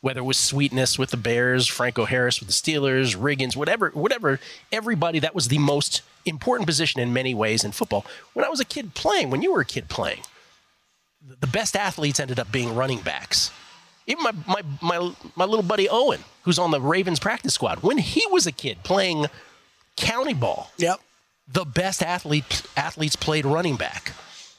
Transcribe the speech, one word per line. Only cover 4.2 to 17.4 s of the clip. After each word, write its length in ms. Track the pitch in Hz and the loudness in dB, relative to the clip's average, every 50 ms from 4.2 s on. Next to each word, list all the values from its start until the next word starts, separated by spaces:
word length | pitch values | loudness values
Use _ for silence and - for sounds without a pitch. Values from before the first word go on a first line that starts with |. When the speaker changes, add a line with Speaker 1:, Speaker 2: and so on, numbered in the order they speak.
| 220 147 135 135 - - - - - _ | 2 0 0 0 -2 -12 -20 -20 -10 _
Speaker 1:
everybody, 480 | - 220 214 233 233 160 180 170 165 160 | -6 -4 0 0 0 2 2 2 2 2
that 140 | 143 160 156 | 0 0 0
was 140 | 190 135 117 | 0 0 2
the 100 | 139 151 | 2 4
most 440 | 147 143 143 147 151 - - - - - - _ _ | 4 4 4 2 0 0 -4 -4 -6 -8 -20 _ _
important 400 | - 160 143 - 247 247 247 202 | -6 -6 -2 0 0 0 2 2
position 340 | 156 160 135 165 151 - 135 | 0 0 0 0 0 0 0
in 120 | 123 120 120 | 0 0 0
many 220 | 127 131 131 127 | 0 0 0 0
ways 300 | 107 110 107 110 113 - | 2 2 2 2 2 0
in 80 | 104 104 | -2 -4
football. 320 | - 120 - - 120 - - - - - - _ | -4 -4 -2 -2 -2 -2 -4 -16 -20 -20 -10 _
When 100 | 240 - | -2 0
I 60 | - | 0
was 100 | 320 262 | 0 -4
a 40 | 269 | -4
kid 300 | - - 294 269 185 - | -4 -6 -10 -10 -10 -10
playing, 360 | - - 311 403 381 277 135 | -4 0 2 2 2 2 0
when 120 | 127 139 - | 0 0 2
you 100 | 381 370 | 2 2
were 80 | 202 135 | 2 0
a 20 | |
kid 240 | - - 123 90 78 | 0 -4 -8 -8 -6
playing, 320 | - - - 78 71 - - - _ - - _ _ _ _ _ _ _ _ _ _ _ _ _ _ _ _ 135 131 127 | -6 -4 -2 -2 -4 -6 -10 -20 _ -20 -20 _ _ _ _ _ _ _ _ _ _ _ _ _ _ _ _ -20 -8 _
the 60 | 143 | -4
best 280 | 135 120 196 226 202 - | -2 -2 -2 -2 0 -2
athletes 460 | 196 208 190 170 - 151 147 139 - | 0 -2 -2 -2 0 0 0 0 0
ended 180 | 143 127 127 123 | -2 -2 -2 -4
up 140 | 120 - - | -2 -2 -2
being 240 | 131 123 117 113 | -2 -2 0 0
running 240 | 117 127 135 131 110 | 0 0 0 0 -2
backs. 500 | 92 - 78 69 - - - - - - - - - - - - - - _ _ _ | -4 -4 -6 -6 -6 -2 0 0 0 -2 -4 -12 -20 -20 -20 -20 -20 -20 _ _ _
Even 160 | - 247 339 320 | -6 -4 0 0
my, 100 | 240 214 170 151 | -2 -2 -2 -2
my, 160 | - 185 208 196 151 139 139 | -2 -2 -2 -2 -6 -10 -4
my, 340 | - 170 175 170 175 175 180 - - 160 - | -2 0 0 0 0 -4 -6 -8 -18 -18 -2
my 100 | - 180 | 0 2
little 200 | 196 220 226 202 | 2 4 2 2
buddy 240 | 175 220 208 190 202 | 2 2 2 2 4
Owen, 340 | - 226 262 285 - - - - - _ _ | 4 4 4 4 2 0 -4 -14 -20 _ _
who's 160 | 175 170 156 | 2 2 4
on 100 | 180 170 | 4 2
the 100 | 156 143 | 2 2
Ravens 380 | 127 143 165 185 190 185 170 143 | 2 2 2 2 2 2 0 0
practice 360 | - 196 233 247 | 0 -2 -2 -2